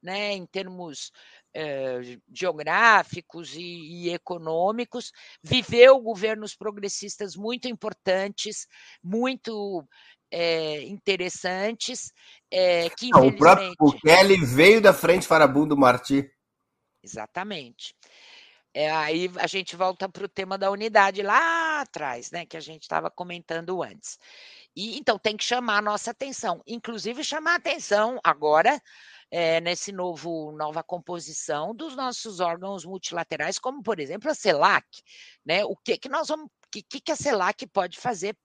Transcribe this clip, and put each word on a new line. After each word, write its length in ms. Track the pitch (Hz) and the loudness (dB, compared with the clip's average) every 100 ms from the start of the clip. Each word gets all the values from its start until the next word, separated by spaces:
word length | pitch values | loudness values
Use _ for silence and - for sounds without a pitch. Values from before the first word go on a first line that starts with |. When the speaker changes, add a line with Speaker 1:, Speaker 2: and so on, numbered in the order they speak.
Speaker 1:
né, 300 | 175 196 208 | -10 -6 -6
em 120 | 202 170 | -6 -8
termos, 640 | 190 185 185 175 135 - _ - - _ | -10 -10 -12 -14 -14 -16 _ -20 -20 _
eh, 680 | - 151 139 135 123 123 123 _ | -10 -8 -6 -6 -6 -10 -16 _
geográficos 1200 | - 185 151 151 180 226 208 - 175 - 165 151 147 | -8 -4 -4 -2 4 6 6 2 -8 -16 -16 -14 -14
e, 60 | |
e 520 | 175 175 156 175 175 | -14 -14 -14 -8 -6
econômicos, 1000 | 170 - 175 160 165 185 226 240 254 - - - - | -6 -8 -10 -4 -2 -2 -4 -8 -10 -14 -18 -20 -14
viveu 560 | 160 - - 240 254 262 | -2 -2 2 8 10 10
governos 520 | 226 202 214 220 214 | 4 -4 -4 -4 -8
progressistas 800 | - 208 202 202 - 202 - 202 160 | -10 -10 -8 -10 -10 -12 -10 -12 -10
muito 280 | 214 247 254 | -8 -8 -8
importantes, 1000 | 226 220 - - 185 196 - 220 - - - - - | -8 -10 -6 -2 0 -2 -6 -10 -10 -14 -20 -20 -16
muito, 840 | 170 220 254 262 - 214 202 185 139 _ - _ _ | -6 -2 -2 -4 -8 -8 -6 -8 -10 _ -20 _ _
eh, 520 | 170 170 165 156 151 | -4 0 0 -2 -6
interessantes, 1300 | 131 196 - 185 180 - 185 185 208 233 - 254 - _ - - - | -10 -8 -4 -2 -4 -6 -6 -4 -4 -4 -8 -10 -14 _ -20 -20 -6
eh, 380 | 185 180 175 170 | 0 2 2 0
que 200 | - - | -4 4
Speaker 2:
Não, 180 | 156 131 | 8 8
o 100 | - | 8
próprio 340 | 156 190 185 | 8 8 4
Speaker 1:
infelizmente 300 | 175 151 - | 2 2 4
Speaker 2:
Bukele 440 | 156 175 196 190 135 | 8 8 8 6 4
veio 360 | 131 180 226 | 6 8 10
da 120 | 202 | 8
Frente 320 | - 170 180 - | 6 4 2 4
Farabundo 520 | 160 143 135 151 143 | 6 6 4 2 6
Martí. 520 | 127 120 - 139 139 _ _ _ _ _ _ _ | 6 4 2 -2 -2 _ _ _ _ _ _ _
Speaker 1:
Exatamente. 920 | - 110 107 180 196 180 123 - - - _ - - - - _ _ 139 | -18 -14 -10 -10 -8 -10 -14 -16 -20 -20 _ -20 -20 -20 -20 _ _ -4
É, 140 | 151 | -2
aí 400 | 160 151 165 180 180 | 0 -2 -2 -4 -4
a 100 | 170 | -4
gente 260 | 196 180 | -4 -8
volta 360 | 175 185 180 190 | -4 -4 -4 -8
pro 180 | 175 196 | -8 -12
tema 300 | - 190 190 | -8 -8 -4
da 120 | 196 | -4
unidade 520 | 202 220 214 196 196 | -2 0 4 4 2
lá 580 | 202 240 330 330 320 302 | 0 2 2 0 -2 -4
atrás, 500 | 269 160 143 120 - | -6 -8 -8 -8 -10
né, 160 | 170 165 | -12 -12
que 120 | 160 | -14
a 20 | |
gente 300 | 147 156 - | -16 -16 -6
tava 200 | 160 165 | -4 -4
comentando 720 | - 180 175 - 165 170 185 | -8 -12 -12 -8 -8 -6 -8
antes. 380 | 127 95 - - - - - - _ - | -8 -12 -20 -20 -20 -20 -20 -20 _ -12
E, 220 | 214 240 | -12 -6
então, 200 | 254 208 | -2 -2
tem 200 | 220 214 | -2 -4
que 80 | - | -2
chamar 320 | 247 240 208 | -2 0 0
a 40 | |
nossa 300 | 208 208 - | 0 -2 -6
atenção, 500 | 240 269 254 220 170 - | -10 -10 -8 -6 -6 -8
inclusive 560 | 226 - 226 175 247 | -12 -10 -8 -8 -6
chamar 300 | 294 302 311 | -6 -4 -2
a 20 | 349 | -2
atenção 640 | 330 285 - 208 220 254 | -2 -6 -2 0 0 -2
agora, 560 | 165 147 151 151 196 294 _ - - - - | 0 0 4 4 4 0 _ -20 -20 -20 -10
é, 300 | 170 165 165 | -4 0 0
nesse 320 | 170 180 - | -2 -6 -8
novo, 580 | 196 180 156 165 165 151 | -6 -6 -6 -8 -8 -10
nova 320 | 151 151 156 | -8 -8 -8
composição 920 | - 175 - 175 156 151 - 147 165 | -8 -10 -8 -12 -10 -10 -6 -6 -6
dos 220 | 233 311 254 | -8 -12 -8
nossos 460 | 254 226 226 185 | -8 -8 -10 -4
órgãos 420 | 180 170 190 196 | -4 -4 -8 -12
multilaterais, 760 | 160 190 - 170 165 160 165 202 | -12 -12 -10 -8 -6 -6 -6 -6
como, 240 | 254 285 | -6 -6
por 160 | 220 190 | -6 -4
exemplo, 320 | 139 190 302 | -6 -6 -6
a 60 | 294 | -2
celac, 500 | 208 147 180 170 - - _ - - _ - | 2 4 4 2 -2 -20 _ -20 -20 _ -2
né? 180 | 180 | -2
O 140 | 208 190 | -2 -4
que 200 | - - | -6 -6
que 120 | 262 | -4
nós 180 | 294 302 | -6 -4
vamos, 220 | 311 302 _ _ | -8 -10 _ _
que, 140 | - | -18
que 160 | - 285 | -14 -10
que 120 | - | -6
a 20 | 302 | -4
celac 500 | 285 220 180 - 220 | -2 0 0 -4 -6
pode 300 | - 180 - | -4 -4 -4
fazer 380 | 247 196 196 - | -8 -6 -8 -8